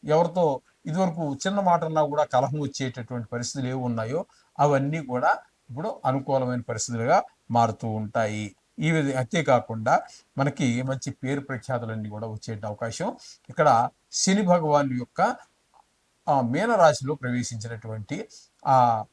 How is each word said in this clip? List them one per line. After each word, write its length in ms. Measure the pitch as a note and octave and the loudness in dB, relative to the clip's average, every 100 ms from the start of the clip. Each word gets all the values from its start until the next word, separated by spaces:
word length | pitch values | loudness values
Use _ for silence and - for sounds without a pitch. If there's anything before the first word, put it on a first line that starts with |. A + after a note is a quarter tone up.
| B2 | 2
ఎవరితో 560 | D#3 E3+ F3 E3 C3 _ _ - | 2 2 2 0 0 _ _ -8
ఇదివరకు 520 | D#3+ F#3 D#3+ D#3 C#3 F#3+ | 0 0 0 -6 -4 -4
చిన్న 120 | G3+ | 0
మాట 240 | F#3 E3+ | 2 2
అన్నా 220 | E3 D#3 D3 | 2 0 0
కూడా 180 | D3 | 2
కలహం 360 | D3 B2+ C3 D3+ | 2 2 2 -2
వచ్చేటటువంటి 680 | C#3 - C3+ B2 A2+ B2 A2 | -4 -4 -6 -6 -8 -8 -6
పరిస్థితులు 420 | A#2+ A#2+ C#3+ B2+ | -8 -6 -6 -4
ఏవి 80 | C3 | -2
ఉన్నాయో 480 | B2 A2+ A2 D3 - _ _ - | -2 -4 -4 -4 -6 _ _ 2
అవన్నీ 460 | D3 C#3 C#3 D#3+ C3+ | 4 4 2 -4 -4
కూడా 340 | B2 D3+ G#3+ _ _ _ | 0 2 0 _ _ _
ఇప్పుడు 320 | A#2+ G3+ - C3+ | -8 -8 -4 -2
అనుకూలమైన 560 | C3+ C3+ C3+ B2+ B2 | -2 0 0 0 -4
పరిస్థితులుగా 640 | A#2+ A2+ - A#2 A#2+ F3+ - _ _ | -6 -6 -4 -4 2 2 2 _ _
మారుతూ 360 | A#2 A2+ A2 A#2 | 2 2 0 -6
ఉంటాయి. 680 | A2 G#2 - A2 G#2+ G#2 _ _ - | -4 -4 -2 -2 -4 -8 _ _ -4
ఈ 120 | D#3 | 0
విధ-, 240 | D#3+ C#3 C3 | 2 0 -2
అంతేకాకుండా 840 | B2 F3 D3 B2 - A2+ A2 F3 - - _ - | -2 -2 4 2 2 -4 2 2 0 -20 _ -2
మనకి 440 | C#3 - C#3 A#2 | -2 0 0 0
మంచి 300 | C3 C3 - | -4 -6 -8
పేరు 300 | - C3 C#3+ | -8 -6 -6
ప్రఖ్యాతులన్నీ 680 | C#3 B2+ - B2 A#2 A2 G#2+ | -6 -10 -4 -6 -4 -8 -8
కూడా 180 | G#2+ A2+ | -8 -10
వచ్చే 340 | A2 - G#2+ G#2 | -10 -10 -10 -8
అవకాశం. 520 | G#2 A#2 - F3+ - - - _ | -8 -8 -6 -6 -8 -18 -20 _
ఇక్కడ 400 | - D3+ A#2 B2 _ _ | 2 4 4 2 _ _
శని 300 | - - G3 | -4 0 2
భగవాన్ 500 | F#3 F3 D#3 D3 C#3 | 4 2 4 2 2
యొక్క, 440 | B2 A#2+ - G3+ B3+ - _ _ _ _ _ _ _ - | -4 -8 -2 -2 -2 -14 _ _ _ _ _ _ _ 0
ఆ, 120 | C#3+ | 0
మీనరాశిలో 720 | A#2+ C#3 A3 A3 E3 D3 C3 D3 | 2 0 0 6 6 6 -2 -4
ప్రవేశించినటువంటి 1120 | B2+ B2 A#2+ A#2 A2+ A2+ A2 A2 G2+ D3+ - - _ _ - | -4 -4 -4 -8 -10 -10 -10 -10 -8 -8 -8 -16 _ _ 4
ఆ 380 | C3 A#2+ A2 G#2+ | 6 6 4 -2